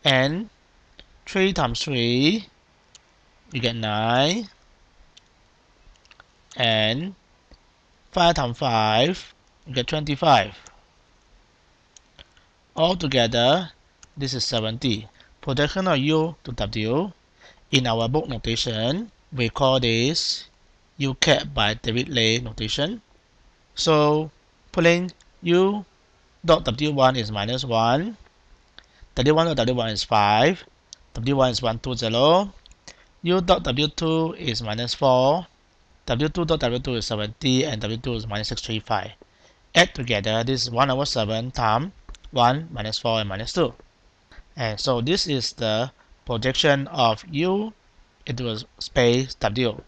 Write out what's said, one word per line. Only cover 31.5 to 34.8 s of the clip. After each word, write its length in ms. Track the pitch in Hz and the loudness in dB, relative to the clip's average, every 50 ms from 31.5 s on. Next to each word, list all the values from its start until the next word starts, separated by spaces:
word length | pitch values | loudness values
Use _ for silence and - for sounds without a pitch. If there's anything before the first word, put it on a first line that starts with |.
is 100 | 117 107 | 2 0
one 180 | 123 113 110 113 | -2 -2 -4 -4
two 160 | - 135 123 | -6 -8 -6
zero, 580 | 113 - 113 110 120 135 151 170 185 208 196 - - _ - - _ _ - - _ _ _ _ _ - | -4 -4 -2 2 4 4 6 6 4 2 0 -8 -18 _ -20 -20 _ _ -20 -20 _ _ _ _ _ -2
U 180 | 165 180 190 | 0 0 2
dot 220 | 180 180 180 - 170 | 4 2 2 2 2
W 240 | 143 127 135 147 | -2 -2 -2 -2
two 460 | 156 - - 165 160 160 160 160 160 - | -2 -2 -2 -2 0 0 0 0 -2 -4
is 240 | - 175 131 113 107 | -8 -8 -6 -6 -6
minus 320 | 117 107 107 113 | -6 -6 -6 -6